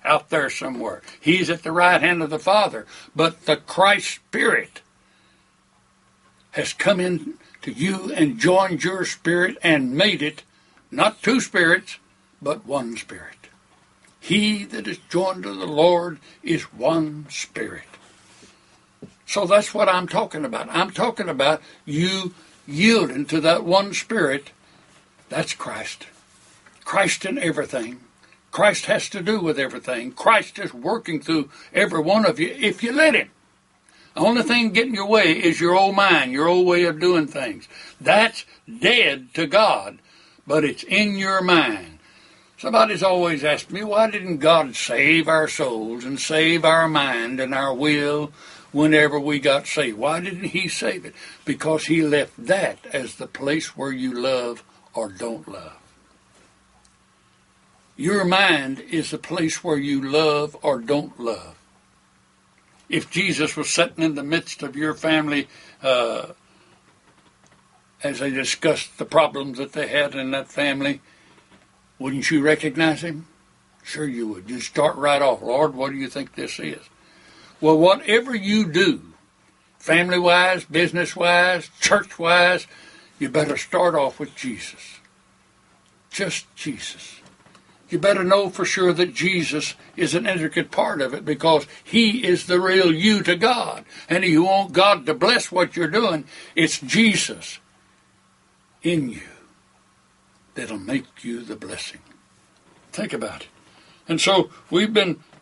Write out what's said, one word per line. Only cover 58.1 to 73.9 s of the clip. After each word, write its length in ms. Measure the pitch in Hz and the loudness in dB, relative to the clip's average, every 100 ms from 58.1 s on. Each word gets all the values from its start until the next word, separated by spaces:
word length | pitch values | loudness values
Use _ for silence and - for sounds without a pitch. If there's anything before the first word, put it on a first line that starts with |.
| 202 | 0
mind 560 | 180 185 196 156 135 135 | 2 4 4 2 0 -8
is 300 | - 160 147 | -6 -4 -4
the 80 | 151 | -6
place 440 | - 175 160 - | -8 -4 -4 -4
where 160 | 170 147 | -4 -2
you 240 | 143 139 | -2 -4
love 540 | 135 147 156 147 151 - | 0 2 2 2 -2 -4
or 180 | 151 127 | -2 -2
don't 400 | 113 143 151 - | 0 -2 -2 -8
love. 340 | 117 101 - - _ _ _ _ _ _ _ _ _ _ _ _ - | -6 -6 -10 -20 _ _ _ _ _ _ _ _ _ _ _ _ -6
If 220 | 135 - | -6 -4
Jesus 460 | 170 196 139 151 - | -4 -2 -2 -2 -4
was 140 | 143 | -4
sitting 320 | - 170 - | 0 0 0
in 120 | 160 143 | -2 -2
the 60 | |
midst 400 | 139 165 - - | -2 -4 -4 -10
of 120 | 139 | -10
your 200 | 131 156 | -4 -4
family, 540 | 151 160 156 151 143 139 - - - | -2 0 0 0 -2 -4 -12 -20 -6
uh, 500 | 135 127 117 113 - - _ _ _ _ _ _ _ _ _ _ _ _ _ _ _ _ | 0 2 0 -4 -8 -16 _ _ _ _ _ _ _ _ _ _ _ _ _ _ _ _
as 160 | 143 127 | -8 -6
they 120 | 139 | -4
discussed 680 | 131 127 - 160 147 - - | -4 -4 -2 0 0 -4 -10
the 60 | |
problems 540 | - 151 151 139 139 123 | 0 4 4 0 -8 -8
that 160 | 139 | -10
they 120 | 156 127 | -6 -2
had 280 | 139 143 | 0 -2
in 160 | 135 131 | -4 -6
that 200 | 135 135 | -6 -6
family, 500 | - 143 139 139 139 _ _ _ _ _ _ _ _ _ - | -4 -2 0 -2 -4 _ _ _ _ _ _ _ _ _ -12
wouldn't 320 | 131 135 - | -8 -4 0
you 100 | 156 | 2
recognize 600 | 147 156 156 139 160 147 | 2 2 0 0 0 0
him? 240 | 170 151 165 _ _ _ _ _ | -6 -10 -14 _ _ _ _ _
Sure 220 | - | -14